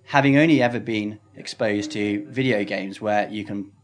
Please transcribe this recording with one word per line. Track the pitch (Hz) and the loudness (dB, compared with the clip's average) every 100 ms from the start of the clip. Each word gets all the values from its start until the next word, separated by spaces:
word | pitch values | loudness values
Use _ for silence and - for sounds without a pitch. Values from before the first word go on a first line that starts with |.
having | - 143 139 139 | 0 2 6 6
only | 160 143 | 6 4
ever | 123 120 | 2 0
been | 117 110 104 107 _ | -4 -4 -4 -8 _
exposed | - - - 113 104 101 | -18 -14 -4 -2 -2 -4
to | 113 104 104 104 | -4 -2 -2 -4
video | 117 131 107 | -4 0 0
games | 101 98 95 95 | 0 -4 -8 -8
where | 107 104 98 | -2 0 -2
you | 104 | -6
can | 101 101 98 _ | -8 -8 -10 _